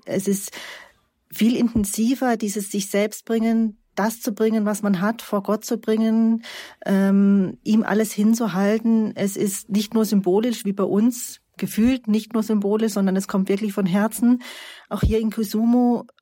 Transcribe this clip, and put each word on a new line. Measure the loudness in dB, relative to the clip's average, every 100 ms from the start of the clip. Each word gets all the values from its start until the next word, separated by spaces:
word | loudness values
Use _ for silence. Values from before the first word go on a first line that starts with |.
| -6
Es | -4 -2
ist | -2 -4 -14 -16 -18 -20 _ _ _ _
viel | 0 0 2
intensiver, | 0 0 -2 0 0 0 0 0
dieses | -2 -4 -6
sich | -6 -2
selbst | 0 -2 -4 -4
bringen, | 0 2 2 0 -4 _ -4
das | -4 -4
zu | -6
bringen, | -2 0 0
was | 0 0
man | 0 0
hat, | 0 -4
vor | -4 -4
Gott | -2 -4 -4
zu | -4
bringen, | -2 0 2 2 2 0 -4 -16 -18 -10 0
ähm, | 2 4 4 6 4 2 -2
ihm | 0 0
alles | 2 0 0
hinzuhalten. | 2 2 2 0 0 0 2 2 2 0 -2
Es | -4 -2
ist | -4 -4 -4
nicht | -2 0
nur | 0 2
symbolisch | 2 2 2 0 -2
wie | -4
bei | -2 0
uns, | 2 2 0 -8 -16 _ -10
gefühlt | -6 0 2 2 0
nicht | -2 0
nur | -4
symbolisch, | 0 0 0 0 0
sondern | 0 0 0
es | 0
kommt | -2 0
wirklich | 0 -2
von | -2 0
Herzen. | 2 0 2 2 2 0 -18 -20 -20 -10
Auch | -2
hier | 0 0
in | -2
Kisumu, | -2 -4 0 2 4 4 0 -4 _